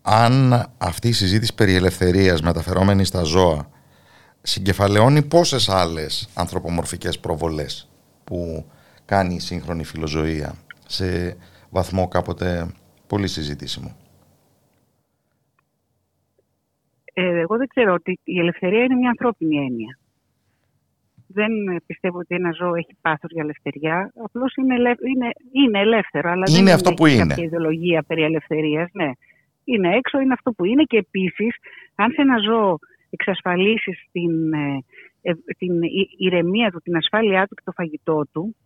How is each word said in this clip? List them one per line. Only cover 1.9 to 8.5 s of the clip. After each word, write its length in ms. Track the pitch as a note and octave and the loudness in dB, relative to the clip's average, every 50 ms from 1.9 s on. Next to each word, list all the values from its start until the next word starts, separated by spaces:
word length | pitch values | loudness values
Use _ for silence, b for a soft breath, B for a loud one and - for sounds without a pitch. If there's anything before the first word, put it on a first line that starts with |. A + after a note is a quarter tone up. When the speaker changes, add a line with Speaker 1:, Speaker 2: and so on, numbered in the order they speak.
| F2+ - F#2 F2+ F2 G2 G2 F#2 F2 D#2+ | 2 2 2 4 4 6 4 4 4 4
Speaker 1:
μεταφερόμενη 640 | D#2 E2+ E2 E2 D#2+ F2+ F#2 F2 F#2+ G2+ G2+ G2 F#2+ | 2 0 0 -2 -2 -2 0 2 4 4 4 2 2
στα 180 | F2+ - F#2 E2+ | 0 0 -2 -2
ζώα 460 | D#2 D#2+ F#2+ F#2 F2 D#2 D2 C#2+ b b b b b b b b b b b b b b b | 2 4 4 4 4 4 0 -6 b b b b b b b b b b b b b b b
συγκεφαλαιώνει 840 | - - - G2+ F#2+ G2 G2 - G2+ G2+ G#2 G#2 A2 C3 C#3+ D3+ D3 | -8 -6 -6 -2 -2 -2 2 2 2 4 6 6 6 6 6 4 2
πόσες 460 | D3 - E3+ F3 E3+ C#3 B2 - G2+ | 4 4 4 4 4 0 -2 0 2
άλλες 600 | G2 F#2+ F2+ E2 E2 D#2+ D2+ D2 - - - - - | 2 2 2 0 -2 -4 -6 -6 -6 -8 -10 -10 -4
ανθρωπομορφικές 840 | - F2 - F#2+ F#2 F2+ E2+ F2 E2 D#2 - F2+ F2 - E2+ - - | -4 -4 -4 -4 -6 -6 -4 -4 -4 -4 -6 -10 -6 -6 -6 -6 -6
προβολές 720 | - E2+ E2 D#2 E2+ E2 D#2+ D2+ D2 D2 - - - _ _ _ _ _ _ _ _ | -4 -6 -4 -4 -4 -4 -4 -6 -8 -8 -10 -14 -16 _ _ _ _ _ _ _ _
που 420 | - F#2+ F2+ F2 E2 | -10 -8 -8 -8 -8